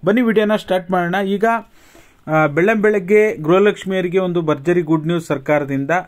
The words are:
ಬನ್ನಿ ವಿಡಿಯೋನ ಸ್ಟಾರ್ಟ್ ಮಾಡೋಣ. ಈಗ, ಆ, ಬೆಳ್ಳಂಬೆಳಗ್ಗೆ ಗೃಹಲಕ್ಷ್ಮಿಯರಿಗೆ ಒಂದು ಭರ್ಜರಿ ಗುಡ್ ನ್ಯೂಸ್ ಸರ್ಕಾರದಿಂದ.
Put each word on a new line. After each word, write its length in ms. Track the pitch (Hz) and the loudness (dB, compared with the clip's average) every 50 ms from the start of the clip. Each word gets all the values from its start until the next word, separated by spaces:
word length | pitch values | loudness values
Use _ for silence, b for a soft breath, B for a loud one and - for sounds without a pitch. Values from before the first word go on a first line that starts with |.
| - | 0
ಬನ್ನಿ 160 | 180 202 247 | 2 2 2
ವಿಡಿಯೋನ 340 | 247 226 220 214 214 208 214 | 2 2 2 2 2 2 0
ಸ್ಟಾರ್ಟ್ 360 | 202 - - 185 185 175 175 | -2 0 -2 -2 -2 -2 -2
ಮಾಡೋಣ. 240 | 185 180 175 170 180 196 202 | -2 -2 -2 -2 -2 -2 -2
ಈಗ, 200 | 190 202 202 208 226 233 226 - _ b b b b b b b b b b b | -2 -2 0 0 0 -2 -2 -6 _ b b b b b b b b b b b
ಆ, 200 | - 156 156 156 | -2 0 2 2
ಬೆಳ್ಳಂಬೆಳಗ್ಗೆ 880 | 151 143 156 175 208 226 214 202 214 214 208 185 175 208 214 214 214 - | 2 2 0 2 2 2 2 2 2 0 0 0 2 2 4 4 2 -2
ಗೃಹಲಕ್ಷ್ಮಿಯರಿಗೆ 840 | - 156 147 175 190 202 208 196 - - 185 190 185 180 180 170 190 | -4 0 2 2 4 4 2 0 -2 -6 -4 -4 -2 -2 0 -2 -2
ಒಂದು 220 | 185 180 175 175 | -2 0 -2 -2
ಭರ್ಜರಿ 400 | 165 156 151 135 135 170 175 180 | -2 -2 -2 -2 0 0 0 0
ಗುಡ್ 260 | 170 151 160 160 151 | 2 0 0 0 0
ನ್ಯೂಸ್ 180 | 160 175 170 160 | -2 -2 -2 -2
ಸರ್ಕಾರದಿಂದ. 680 | - 151 135 135 - 151 147 147 135 139 135 139 139 165 180 180 | -4 -6 -6 -2 0 0 0 0 -2 -4 -4 -2 -2 -2 -2 -4